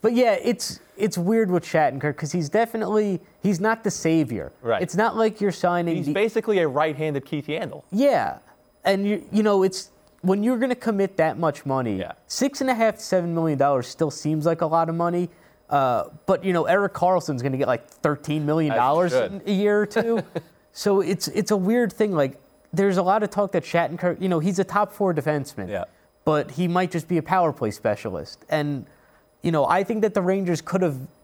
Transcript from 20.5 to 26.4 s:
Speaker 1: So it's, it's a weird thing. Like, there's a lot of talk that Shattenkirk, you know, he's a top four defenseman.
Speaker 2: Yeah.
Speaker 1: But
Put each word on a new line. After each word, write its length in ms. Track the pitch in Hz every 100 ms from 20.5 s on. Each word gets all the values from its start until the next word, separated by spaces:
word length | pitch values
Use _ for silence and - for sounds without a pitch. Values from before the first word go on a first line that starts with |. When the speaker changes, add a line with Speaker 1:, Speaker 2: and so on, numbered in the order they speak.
| _ _
Speaker 1:
So 280 | - 214 196
it's, 260 | 170 185 -
it's 200 | - 202
a 80 | 208
weird 340 | 185 240 233
thing. 200 | - 214
Like, 260 | 180 135 - _ _ _
there's 260 | 170 202 185
a 40 |
lot 220 | 180 208
of 80 | 208
talk 200 | - 202
that 100 | 175
Shattenkirk, 580 | - 170 165 170 180 165
you 80 | 185
know, 80 | 170
he's 220 | 160 190
a 40 |
top 280 | 190 202 202
four 180 | - 196
defenseman. 560 | 156 143 151 135 - 92
Speaker 2:
Yeah. 160 | 98 87 _ _ _
Speaker 1:
But 280 | - 151